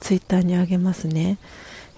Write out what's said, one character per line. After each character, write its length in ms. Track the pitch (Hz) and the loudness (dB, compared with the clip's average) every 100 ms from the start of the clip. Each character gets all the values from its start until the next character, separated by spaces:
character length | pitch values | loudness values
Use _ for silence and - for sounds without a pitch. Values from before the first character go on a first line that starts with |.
Twitter 420 | - 185 - 185 | -2 -2 2 2
に 140 | 175 180 | 2 2
上 100 | 180 | 2
げ 120 | 185 | 2
ま 160 | 185 | 2
す 140 | 175 160 | 0 -2
ね。 300 | 160 175 202 - - - - - | 0 0 -2 -6 -20 -20 -20 -20